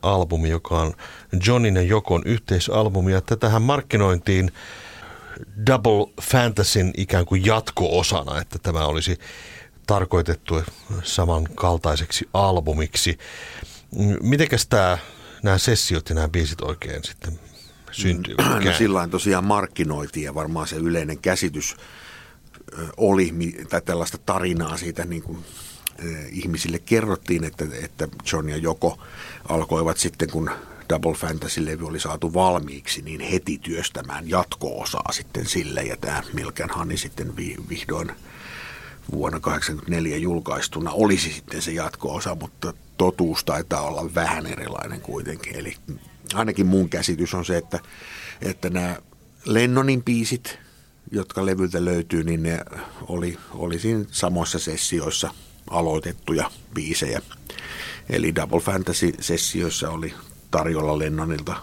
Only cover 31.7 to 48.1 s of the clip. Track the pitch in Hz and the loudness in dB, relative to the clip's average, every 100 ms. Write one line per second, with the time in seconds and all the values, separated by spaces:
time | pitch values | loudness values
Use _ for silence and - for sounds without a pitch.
31.7 | 80 82 80 80 78 85 85 92 104 76 | -4 -6 -6 -6 -4 0 4 4 4 -2
32.7 | 69 - - 71 78 - 90 - 73 - | -8 -6 -6 -6 -8 -2 -2 -2 -4 -4
33.7 | 82 - - 64 71 82 92 90 - - | -4 -4 -6 -8 -10 0 0 0 -4 -6
34.7 | - - - - - - - 123 185 147 | -6 -6 -4 -4 -6 -6 -6 -2 -2 -2
35.7 | - - - - 73 - 73 76 - 82 | -4 -4 -6 -6 -6 -6 -8 -8 -6 -6
36.7 | - 85 82 - - - 90 87 - - | -6 -4 -4 -6 -8 -8 -8 -8 -8 -10
37.7 | 85 - 82 82 - - - - - - | -8 -6 -6 -6 -10 -16 -18 -16 -14 -14
38.7 | - - - - 76 69 80 82 76 - | -14 -16 -16 -8 -4 -4 -2 -2 -2 -2
39.7 | 76 80 85 82 78 87 85 - 71 - | -6 -4 -2 -2 -2 -2 -2 -2 -4 -4
40.7 | 82 82 85 107 95 - 76 - 80 78 | -4 -4 4 4 4 0 -6 -10 -8 -4
41.7 | 82 78 - - 73 98 85 78 - 85 | -4 -6 -6 -6 -4 -6 -6 -8 -10 -10
42.7 | - - - 90 - 85 - - 76 82 | -10 -12 2 2 4 0 0 -2 -2 -2
43.7 | 80 73 80 82 82 80 80 80 - - | -2 -2 -4 -4 0 0 -2 -4 -8 -8
44.7 | - - - - - - 78 - - - | -10 -10 -10 -8 -8 -8 -8 -10 -10 -10
45.7 | - - 71 - - - 95 110 98 92 | -12 -12 -14 -14 -20 -6 -2 0 2 4
46.7 | 95 90 - 80 80 87 92 85 87 - | 6 4 0 -2 -2 -2 -2 0 -2 -2
47.7 | 90 - - - | -6 -8 -16 -18